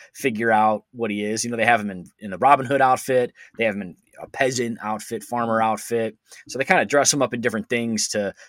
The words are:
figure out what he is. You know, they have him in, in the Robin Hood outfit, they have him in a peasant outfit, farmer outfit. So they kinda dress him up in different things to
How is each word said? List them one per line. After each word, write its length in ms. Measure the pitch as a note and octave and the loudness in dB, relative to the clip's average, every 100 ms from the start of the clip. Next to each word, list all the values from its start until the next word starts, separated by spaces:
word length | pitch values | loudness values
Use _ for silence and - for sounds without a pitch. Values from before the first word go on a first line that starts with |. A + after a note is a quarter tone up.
| - | -16
figure 380 | - C#3 G#2+ A#2 | -6 -2 0 2
out 320 | A2 A2 G#2+ - | 4 4 2 -4
what 180 | B2 A2+ | -6 -4
he 140 | G#2 | -2
is. 200 | G#2 A2+ | -2 -4
You 60 | A#2+ | -4
know, 60 | A#2 | 0
they 100 | A2+ | 2
have 140 | A#2 | 2
him 100 | G#2 | 0
in, 160 | F#2 F2 _ | -8 -14 _
in 100 | G#2+ | -12
the 80 | F#2 | 0
Robin 280 | B2+ C#3+ B2+ | 4 4 4
Hood 140 | C#3 | 2
outfit, 520 | C3 B2+ - B2+ B2 - - - | 4 2 2 0 0 -4 -16 -4
they 80 | |
have 100 | A2+ | -2
him 80 | G2+ | -2
in 140 | F#2 - _ - | -8 -14 _ -20
a 80 | - | -10
peasant 500 | - C3 B2+ A#2 G#2+ | -2 -2 0 -4 -4
outfit, 400 | G#2 G#2+ - A2+ | -6 -8 -6 -10
farmer 400 | - A#2+ A#2 A2+ | -6 -4 0 2
outfit. 540 | A2 G#2+ - A#2 A2 - _ - - | 0 -2 -4 -4 -4 -6 _ -20 -14
So 100 | B2 | -6
they 60 | |
kinda 200 | - F#3 | 0 2
dress 280 | G#2+ C#3+ C3 | 4 2 2
him 100 | D3 | 2
up 120 | B2 | 0
in 60 | A#2+ | -2
different 280 | A#2 G#2+ G2+ | -2 -2 -2
things 400 | A#2+ A#2 A2 - | -4 -2 -4 -4
to 260 | G#2+ G2 - | -4 -4 -8